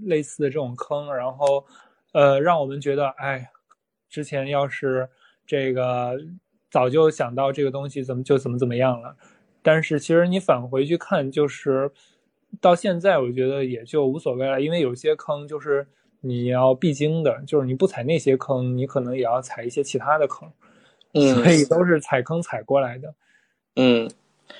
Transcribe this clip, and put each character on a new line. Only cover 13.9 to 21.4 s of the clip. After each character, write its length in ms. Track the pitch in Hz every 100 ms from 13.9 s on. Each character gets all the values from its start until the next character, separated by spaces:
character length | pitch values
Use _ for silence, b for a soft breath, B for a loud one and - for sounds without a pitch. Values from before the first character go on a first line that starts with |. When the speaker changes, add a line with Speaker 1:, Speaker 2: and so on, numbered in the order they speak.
| 151 135
Speaker 1:
无 140 | 151
所 140 | 147
谓 120 | 123 135
了， 160 | 135
因 80 | 147
为 120 | 170
有 120 | 131
些 220 | 123 156 156
坑 320 | - 147 147
就 100 | 151
是 300 | 147 139 143 _ _ _
你 280 | 131 123 123
要 280 | 127 131 131
必 180 | 175
经 300 | 139 151 165
的， 180 | 147 120 143
就 140 | 151
是 40 | 127
你 80 |
不 140 | 131 185
踩 160 | 127
那 160 | 123 165
些 160 | 139 131
坑， 420 | - 131 127 123
你 80 | 131
可 140 | 139
能 160 | 123 131
也 80 |
要 180 | 117 123
踩 220 | 131 -
一 60 | 120
些 120 | 143
其 160 | 139 202
他 200 | 139 156
的 100 | 143
坑。 240 | - 160 _ b b b b _
Speaker 2:
嗯。 200 | 151 139
Speaker 1:
所 160 | 123